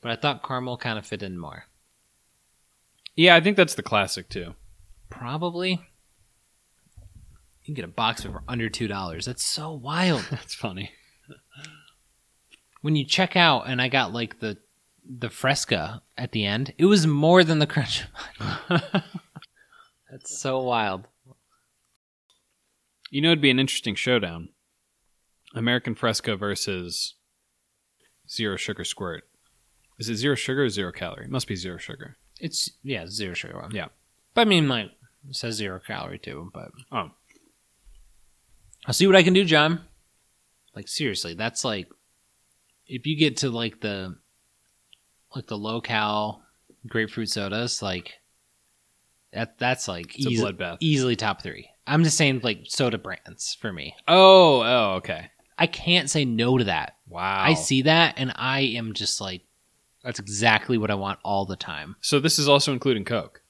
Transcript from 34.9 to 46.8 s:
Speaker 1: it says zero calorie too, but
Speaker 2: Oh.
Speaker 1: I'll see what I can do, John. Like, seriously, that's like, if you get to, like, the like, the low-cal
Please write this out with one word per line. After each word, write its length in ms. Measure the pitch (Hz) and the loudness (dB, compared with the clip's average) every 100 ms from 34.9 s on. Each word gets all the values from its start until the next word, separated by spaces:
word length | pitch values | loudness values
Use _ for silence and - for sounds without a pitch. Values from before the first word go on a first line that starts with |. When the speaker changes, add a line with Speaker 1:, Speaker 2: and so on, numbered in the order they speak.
| _ _ _ 139 | _ _ _ -16
Speaker 1:
it 80 | 131 | -10
says 180 | 120 | -8
zero 240 | 107 101 90 - | -6 -6 -8 -10
calorie 320 | - - 92 | -10 -10 -12
too, 320 | - - 85 | -12 -14 -14
but 180 | - - - 127 | -16 -18 -20 -10
Speaker 2:
Oh. 200 | 127 82 _ _ _ _ _ _ _ - - - _ _ _ _ _ _ _ - | -8 -8 _ _ _ _ _ _ _ -20 -20 -20 _ _ _ _ _ _ _ -6
Speaker 1:
I'll 80 | |
see 120 | 120 190 | 2 8
what 80 | |
I 80 | 190 | 8
can 120 | 175 | 8
do, 100 | 185 | 4
John. 380 | 190 156 151 170 - _ _ _ _ _ _ _ _ | 4 4 4 0 -6 _ _ _ _ _ _ _ _
Like, 140 | - 98 | -18 -10
seriously, 460 | - 147 95 85 | -4 -4 -4 -8
that's 300 | 85 110 - | -6 -6 -4
like, 240 | 127 104 87 _ _ _ _ _ _ _ _ _ _ | -4 -4 -8 _ _ _ _ _ _ _ _ _ _
if 200 | 131 143 | -10 -6
you 100 | 151 | 2
get 200 | 156 120 | 2 2
to, 120 | 139 | -4
like, 300 | 117 117 - | -2 -6 -6
the 360 | 107 101 92 85 _ _ _ _ _ _ _ _ _ _ _ | -6 -6 -8 -12 _ _ _ _ _ _ _ _ _ _ _
like, 120 | 135 - | -14 -10
the 120 | 104 | -8
low-cal 840 | 107 113 - 113 104 107 107 - _ _ _ _ | -6 -6 -2 0 0 -2 -4 -8 _ _ _ _